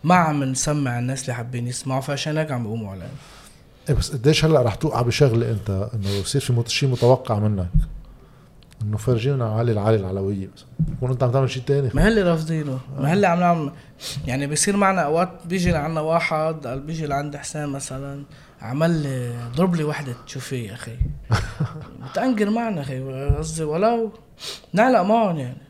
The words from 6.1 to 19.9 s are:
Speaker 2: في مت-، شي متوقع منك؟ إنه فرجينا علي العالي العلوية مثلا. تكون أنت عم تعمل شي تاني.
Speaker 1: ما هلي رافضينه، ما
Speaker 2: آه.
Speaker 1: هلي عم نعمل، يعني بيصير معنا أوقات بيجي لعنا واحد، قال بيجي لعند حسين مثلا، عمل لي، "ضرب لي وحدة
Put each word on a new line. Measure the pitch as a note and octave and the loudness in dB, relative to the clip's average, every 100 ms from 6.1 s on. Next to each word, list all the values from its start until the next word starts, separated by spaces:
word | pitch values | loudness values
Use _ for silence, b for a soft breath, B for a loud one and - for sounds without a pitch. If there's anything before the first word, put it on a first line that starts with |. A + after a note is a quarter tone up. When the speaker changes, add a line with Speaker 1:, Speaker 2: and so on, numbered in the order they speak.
| G2+ F#2+ G#2+ | -2 0 -2
Speaker 2:
في | - | 2
مت-، | A#2+ A#2 | 0 2
شي | - C#3 | 0 0
متوقع | B2 A#2+ D#3 D3 G#2 | 4 6 4 2 0
منك؟ | G#2+ G2+ F2 - - - - b b b b - - - | 2 0 2 2 0 -6 -18 b b b b -20 -20 -8
إنه | G#2+ G#2+ | -4 -2
فرجينا | - A#2+ B2 C3 A2+ | 0 2 2 0 0
علي | G#2+ A#2 | 0 0
العالي | G#2 G#2 A2 | 2 2 2
العلوية | F#2+ G2 G2 G2 F#2+ | 2 -2 -2 -2 -6
مثلا. | - - - D#3+ | -14 -16 -4 -2
تكون | - B2+ | -2 -2
أنت | B2+ | 0
عم | B2+ | 2
تعمل | C3+ B2+ | 2 0
شي | C3 | -2
تاني. | B2 C#3+ C3 | 0 0 2
Speaker 1:
ما | - G3+ | 4 4
هلي | A3+ | 4
رافضينه، | F3+ E3 D#3 D#3+ D3 C3 B2+ C#3 | 2 2 0 -4 -4 -6 -8 -2
ما | C#3+ | 2
Speaker 2:
آه. | |
Speaker 1:
هلي | F#3+ G3 | 4 4
عم | E3+ | 4
نعمل، | F3 E3+ D#3 - B B B C#3+ D3+ | 4 2 0 -8 B B B -8 -4
يعني | C3 C#3+ | -2 -2
بيصير | D3+ - G3+ | 0 2 4
معنا | G3 F#3 | 4 4
أوقات | D3 E3 F3 - | 2 2 0 -4
بيجي | E3+ F#3 F3 | -4 0 2
لعنا | D#3+ D3 D#3 | 2 0 -2
واحد، | D#3 E3 - D#3 D#3 D#3+ - | 0 0 2 0 0 -2 -6
قال | C3+ | -8
بيجي | D3 E3 | -6 -6
لعند | D3+ C#3 D3 | -2 -2 -4
حسين | C#3+ - D3+ D3 | -8 -8 -6 -6
مثلا، | C#3 - C3 C#3 C#3 C#3+ B B B | -6 -8 -10 -8 -10 -14 B B B
عمل | A2+ C3+ E3 | -6 2 2
لي، | E3 C#3+ C3 B2 A#2+ A#2 | 2 0 -4 -6 -8 -6
"ضرب | B2+ F#3 | 0 2
لي | E3+ | 2
وحدة | D3+ | 0